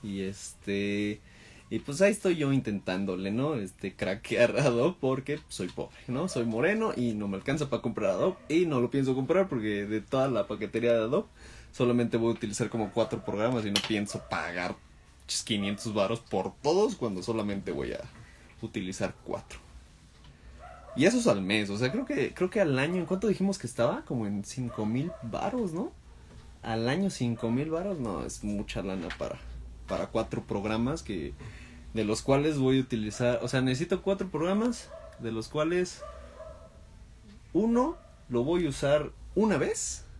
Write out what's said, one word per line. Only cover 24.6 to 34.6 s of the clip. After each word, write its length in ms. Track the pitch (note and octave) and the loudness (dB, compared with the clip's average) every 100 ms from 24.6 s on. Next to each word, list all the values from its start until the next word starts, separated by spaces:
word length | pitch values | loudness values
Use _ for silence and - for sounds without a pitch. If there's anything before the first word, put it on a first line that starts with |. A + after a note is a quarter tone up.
| B2 - G#2+ | -6 -2 -2
mil 260 | A#2+ E3 - | 0 -2 -6
varos, 500 | A#2 - - B3+ G3+ | -8 -4 -2 -2 -2
¿no? 180 | D#3+ D#4 - - - - - - - | -2 -6 -8 -20 -20 -20 -20 -20 -12
Al 260 | A#2 A2+ A#2 | -4 0 2
año 220 | D#3 G3 | 2 0
cinco 400 | - A#2+ A2+ A#2 | 0 -2 0 0
mil 220 | A#2+ D#3 | 0 0
varos, 260 | D#3+ G3 F3 | -2 -2 -4
no, 240 | A#2 E2 | -4 -4
es 200 | A#1 - | -6 -6
mucha 400 | G#2 G2+ - A2 | -4 -4 -4 -4
lana 240 | F#2+ F#2+ E2+ - | -4 -4 -6 -6
para, 220 | - - - - - - - | -6 -6 -10 -12 -14 -16 -6
para 180 | F#2+ F2 | -4 0
cuatro 360 | - - - | -2 -2 -4
programas 580 | - G#2 G#2 A2 A#2+ D3+ | -4 -2 0 0 0 -2
que, 320 | - F#2+ C#2+ - - - - - - A2 | -4 -6 -6 -10 -14 -16 -18 -18 -6 -2
de 100 | G#2 | 0
los 160 | G#2+ | 0
cuales 380 | - C3+ D3+ D3 | 4 4 4 4
voy 180 | C3 C3 | 4 4
a 40 | |
utilizar, 580 | B2 A2+ G#2+ - B2 A#2+ | 2 -2 -2 0 2 2
o 60 | A#2+ | 0
sea, 140 | C3 | 2
necesito 420 | C3 B2+ F3 F#3 | 2 0 0 0
cuatro 260 | F#3+ G3 F#3 | 0 -2 -2
programas, 600 | D3+ F3 G3+ | 0 2 2